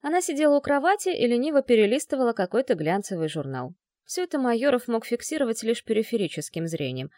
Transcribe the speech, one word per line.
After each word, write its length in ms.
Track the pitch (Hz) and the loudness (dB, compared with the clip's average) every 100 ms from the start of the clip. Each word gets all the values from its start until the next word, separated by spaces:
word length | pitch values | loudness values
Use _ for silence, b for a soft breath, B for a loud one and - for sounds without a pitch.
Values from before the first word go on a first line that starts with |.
Она 200 | 285 349 | 0 0
сидела 340 | 359 285 302 285 | 0 2 4 4
у 40 | |
кровати 500 | 277 285 302 403 - | 4 2 2 0 0
и 160 | 359 240 | 0 2
лениво 360 | 240 277 285 | 2 2 0
перелистывала 720 | 269 233 208 254 - 277 247 | 4 4 6 2 -2 0 0
какой-то 420 | 226 180 220 262 | 0 0 0 0
глянцевый 540 | 190 151 190 - 185 156 | 0 0 -2 -2 -4 -4
журнал. 460 | 156 135 135 127 180 _ _ | -4 -6 -8 -8 -12 _ _
Всё 200 | _ - | _ -8
это 140 | 359 302 | -4 -2
Майоров 500 | 254 233 277 247 240 | 0 2 2 0 0
мог 160 | 226 | -4
фиксировать 580 | - 233 - 311 254 220 | -2 -6 -4 -2 -2 -2
лишь 220 | 220 233 | -2 -4
периферическим 840 | - 220 220 226 180 - - - 165 | 0 -2 0 -2 -2 -4 -8 -6 -6
зрением, 440 | 160 135 127 131 | -4 -4 -6 -8